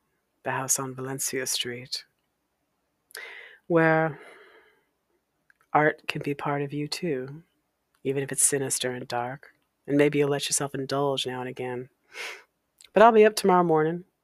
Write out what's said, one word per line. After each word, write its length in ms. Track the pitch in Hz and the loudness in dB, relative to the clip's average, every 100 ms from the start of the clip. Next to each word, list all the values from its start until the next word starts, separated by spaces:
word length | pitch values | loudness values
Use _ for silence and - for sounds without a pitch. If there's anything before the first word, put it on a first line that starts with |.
| _ _ _ _ | _ _ _ _
the 60 | 131 | -6
house 280 | 131 131 - | -6 -2 -4
on 160 | 131 | -4
Valencia 520 | 131 131 135 - 131 131 | -8 -8 -6 -6 -4 -4
Street, 580 | - 123 123 127 - - _ _ _ _ _ _ _ _ _ _ - - - - - _ | -4 -6 -8 -10 -12 -12 _ _ _ _ _ _ _ _ _ _ -20 -18 -20 -20 -20 _
where 520 | 170 160 160 160 143 - - - - _ _ _ _ _ _ _ _ _ _ _ | 4 4 4 0 -4 -16 -20 -20 -20 _ _ _ _ _ _ _ _ _ _ _
art 300 | 147 151 - - | 2 2 0 -8
can 140 | 151 | -6
be 120 | 147 | -6
part 280 | 143 151 143 | -6 -4 -4
of 100 | 143 | -4
you 160 | 143 147 | -6 -8
too, 540 | - 180 131 131 151 _ _ _ _ _ _ | -6 -4 -4 -8 -14 _ _ _ _ _ _
even 180 | 131 139 | -4 -4
if 100 | 135 | -4
it's 100 | 135 | 0
sinister 480 | - 139 135 - 127 | 0 0 -2 -4 -4
and 140 | 123 127 | -6 -6
dark. 420 | 123 120 139 - _ _ _ - | -6 -6 -10 -18 _ _ _ -2
And 100 | 143 | 2
maybe 220 | 147 143 | 4 4
you'll 120 | 143 | 0
let 180 | 143 - | 0 -2
yourself 260 | - 143 | -4 -4
indulge 520 | 139 131 135 143 135 127 | -8 -4 -2 0 -2 -4
now 140 | 127 | -6
and 80 | 127 | -8
again. 400 | 127 127 123 127 _ _ - - - _ _ _ _ - | -8 -8 -8 -10 _ _ -14 -14 -14 _ _ _ _ -2
But 100 | - | 8
I'll 100 | 226 | 8
be 120 | 220 | 10
up 120 | 214 214 | 6 6
tomorrow 260 | 196 180 | 4 4
morning, 420 | 175 156 156 175 - _ | 4 2 2 -2 -12 _